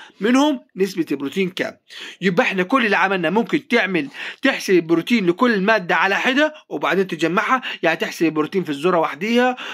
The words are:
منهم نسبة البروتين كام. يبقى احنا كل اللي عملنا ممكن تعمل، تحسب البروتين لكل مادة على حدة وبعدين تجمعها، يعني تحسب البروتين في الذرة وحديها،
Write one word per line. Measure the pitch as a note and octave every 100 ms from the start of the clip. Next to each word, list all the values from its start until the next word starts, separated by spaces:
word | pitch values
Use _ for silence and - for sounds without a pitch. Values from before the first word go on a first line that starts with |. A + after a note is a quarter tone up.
| - -
منهم | G3+ B3+ D4 C4 _ F3+
نسبة | F#3+ F3 D#3
البروتين | C#3 C#3 F#3+ F#3
كام. | - C#3 - _ - - -
يبقى | F#3 F3 -
احنا | F#3+
كل | F3+ C4
اللي | A3+ F#3+
عملنا | F#3+ F#3+ F3
ممكن | G3 A3+ D#3 -
تعمل، | A#3 F#3 F3+ C#3 - - -
تحسب | C4+ - -
البروتين | F3+ D#3+ E3 E3 A#3+ F3+
لكل | F3 B3 G#3+
مادة | F#3+ A3 F3 F3
على | F#3 F#3+
حدة | A#3+ C4+ D4+ D4+ -
وبعدين | D#3+ D3 F3 F#3
تجمعها، | E3 D#3+ F#3 G#3 B3+ - -
يعني | E3 E3+
تحسب | G3+ - E3
البروتين | D#3 D3+ G3
في | F3
الذرة | C#3 F#3 F3+
وحديها، | D#3 C#3+ G#3 A#3+ B3+ B3 -